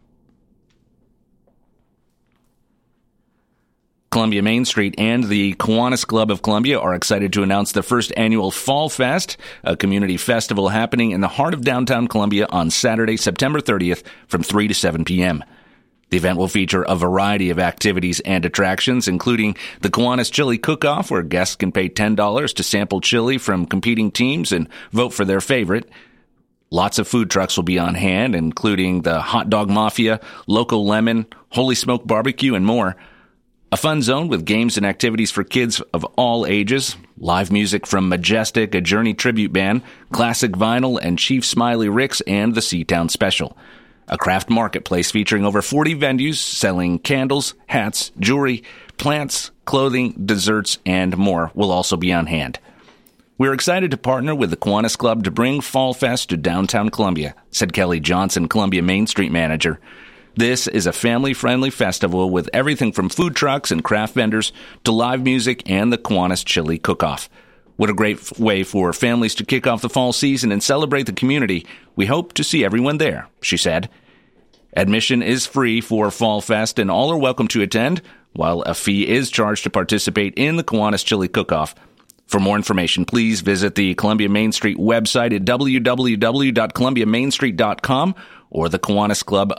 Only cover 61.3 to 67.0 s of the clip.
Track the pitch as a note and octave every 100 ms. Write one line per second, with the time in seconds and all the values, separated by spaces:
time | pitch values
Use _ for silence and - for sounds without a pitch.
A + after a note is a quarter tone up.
61.3 | C3 A#2+ B2+ C3 - G#2 F2+ F#2 F2+ F#2
62.3 | F2+ D#2+ G#2+ C3+ C#3+ A#2 G2 F#2 - F3
63.3 | C#3 C#3+ C#3 - E2 - G#2+ G#2+ - A2
64.3 | A2 A2 - - - - A2+ A#2+ C3 C3
65.3 | B2+ A#2 B2 - F#2+ A2 A#2+ - G2 F2+
66.3 | F2+ - - D#2 E2 - F2+